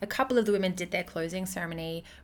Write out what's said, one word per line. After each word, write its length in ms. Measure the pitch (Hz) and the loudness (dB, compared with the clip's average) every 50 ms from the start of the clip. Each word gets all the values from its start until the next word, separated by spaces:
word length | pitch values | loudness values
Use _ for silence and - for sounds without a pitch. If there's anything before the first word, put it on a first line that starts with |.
a 60 | 208 | -6
couple 300 | 214 - - 262 262 247 | -2 0 0 2 4 4
of 80 | 233 214 | 4 6
the 60 | 214 | 6
women 220 | 202 190 190 185 180 | 4 4 4 2 0
did 180 | 175 175 170 | -2 -2 -2
their 120 | - 180 170 | -2 -2 -2
closing 420 | - - 165 165 165 180 185 190 | -2 -4 -4 -2 -2 -2 -4 -4
ceremony 580 | 185 - 175 170 165 165 165 165 165 165 170 - - - - | -4 -4 -4 -4 -4 -4 -6 -6 -6 -6 -8 -10 -12 -18 -10